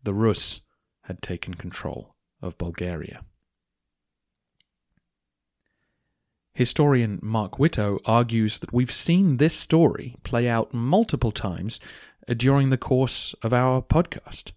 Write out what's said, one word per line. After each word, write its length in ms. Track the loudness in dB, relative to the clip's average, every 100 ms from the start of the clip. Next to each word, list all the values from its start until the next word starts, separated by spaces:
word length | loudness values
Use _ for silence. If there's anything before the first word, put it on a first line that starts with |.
the 100 | -4
Rus 500 | 0 2 2 -2 -6 _ _ _ _
had 200 | -14 -12
taken 320 | -8 -10 -10
control 600 | -10 -12 -10 -10 -10 -14 _ _ _
of 160 | -12 -8
Bulgaria. 600 | -10 -6 -8 -8 -10 -16 -20 _ _ _ _ _ _ _ _ _ _ _ _ _ _ _ _ _ _ _ _ _ _ _ _ _ _ _ _ _ _ _ _
Historian 680 | -2 0 4 4 4 2 -2
Mark 380 | -4 -2 -4 0
Whitto 400 | 0 2 -2 -2
argues 540 | 2 2 2 2 0 -2
that 140 | -4
we've 180 | -2 0
seen 460 | -2 2 4 4 4
this 180 | 2
story 600 | 0 2 4 4 2 -10 -12
play 240 | -4 0 2
out 260 | 0 -2
multiple 560 | -2 0 2 2 0 -2
times, 480 | -2 -6 -6 -8 -8 -14 -20 -20 _ -6
uh, 60 |
during 360 | 0 4 4 4
the 140 | 2 2
course 460 | 0 2 -2 -6 -6
of 80 | 0
our 280 | 2 2 0
podcast. 680 | 2 2 2 -4 -14 -16 -16